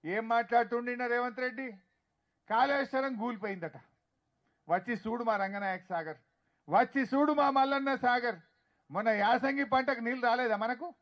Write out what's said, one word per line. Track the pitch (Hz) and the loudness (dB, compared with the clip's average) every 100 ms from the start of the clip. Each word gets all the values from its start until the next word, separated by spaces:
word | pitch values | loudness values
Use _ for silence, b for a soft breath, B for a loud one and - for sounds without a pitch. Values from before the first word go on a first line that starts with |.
ఏం | 156 202 226 | -4 -4 0
మాట్లాడుతుండిన | 233 233 240 233 240 240 247 247 | -2 2 2 2 -2 -4 -4 -2
రేవంత్ | 240 247 240 254 | -2 -2 -4 -6
రెడ్డి? | 233 262 190 _ _ _ _ _ _ _ | -6 -10 -12 _ _ _ _ _ _ _
కాళేశ్వరం | 220 269 277 262 262 269 240 | 2 2 2 0 -2 -2 -4
కూలిపోయిందట. | 233 226 208 196 165 131 _ _ _ _ _ _ _ _ - | -6 -6 -8 -6 -10 -12 _ _ _ _ _ _ _ _ -2
వచ్చి | 175 185 233 | -2 0 -6
చూడు | 220 233 233 | -4 -4 0
మా | 208 | 0
రంగనాయక | 196 202 196 185 185 | -2 -4 -4 -6 _
సాగర్, | 170 160 151 _ _ _ _ - | -6 -6 -12 _ _ _ _ 2
వచ్చి | 185 247 277 247 | 2 4 0 0
చూడు | 269 294 294 | 2 4 4
మా | 277 269 | 4 4
మల్లన్న | 269 277 277 269 | 2 2 0 0
సాగర్. | 247 247 240 180 _ _ _ _ _ | 2 2 0 -4 _ _ _ _ _
మొన్న | 165 220 208 | -2 2 4
యాసంగి | 202 254 269 277 269 | 4 4 2 -2 0
పంటకు | 262 269 254 233 | 2 2 -2 -2
నీళ్లు | 254 233 | 0 2
రాలేదా | 240 247 208 | 2 0 0
మనకు? | 226 247 349 - | -2 -4 -8 -14